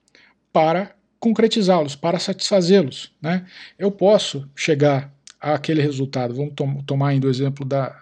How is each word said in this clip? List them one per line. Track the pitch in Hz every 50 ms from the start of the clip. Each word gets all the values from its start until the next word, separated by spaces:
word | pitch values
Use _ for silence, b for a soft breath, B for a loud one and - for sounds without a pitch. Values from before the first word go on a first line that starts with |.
| _ _ b b b b b b _ _ -
para | 170 156 160 165 180 202 - _ _ _ _ _ -
concretizá-los, | - 233 214 - 226 220 - 226 190 180 185 170 151 139 139
para | - - 170 180 170
satisfazê-los, | - 208 185 185 - - 208 190 175 170 196 196 151 131 - - - - _ -
né? | - 165 180 185 180 B B B B B B B
Eu | 185 202
posso | 196 - 180 202 214 190 - - - 139 139 - -
chegar | - - 165 156 139 147 147 139 131 139 - _ _ - - - -
àquele | - 143 151 147 147 - 160 156
resultado, | 143 147 139 131 135 - - 131 123 120 120
vamos | 131 147 147 143
tom-, | - 147 139 139 139 -
tomar | - 139 139 139 143
ainda | 139 135 131
o | 135
exemplo | 127 127 139 135 139 - 135
da, | 131 139 139 131 123 - -